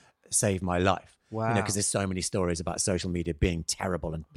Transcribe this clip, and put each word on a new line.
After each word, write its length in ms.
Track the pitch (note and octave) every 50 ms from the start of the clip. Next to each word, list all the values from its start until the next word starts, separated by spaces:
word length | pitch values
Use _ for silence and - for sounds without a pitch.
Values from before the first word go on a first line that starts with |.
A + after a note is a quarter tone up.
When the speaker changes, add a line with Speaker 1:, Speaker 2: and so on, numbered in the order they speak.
| - _ _ _ _ -
Speaker 1:
saved 340 | - - - G#2 F#2+ F#2 F2+
my 140 | F2+ F2 F2
life. 400 | F#2 F#2+ F#2 D#2+ - - - _ _ -
You 60 | A2 A2
know, 80 | A2
Speaker 2:
Wow. 160 | A2+ A2+ G#2+
Speaker 1:
'cause 120 | F#2+ - F#2+
there's 120 | G2+ G2+ -
so 180 | - G#2 G2
many 160 | F#2+ F#2 F#2
stories 380 | F2 - - G#2 F#2 F2 F2 E2
about 200 | F2 F2+ E2 -
social 280 | - - F#2 F2 - F#2
media 240 | F2 F2 E2 E2 E2
being 300 | - - F#2+ E2+ E2 D#2+
terrible 500 | - - - G2 F#2+ F2+ E2 D#2+ E2 D#2+
and 120 | D#2+ D#2 - -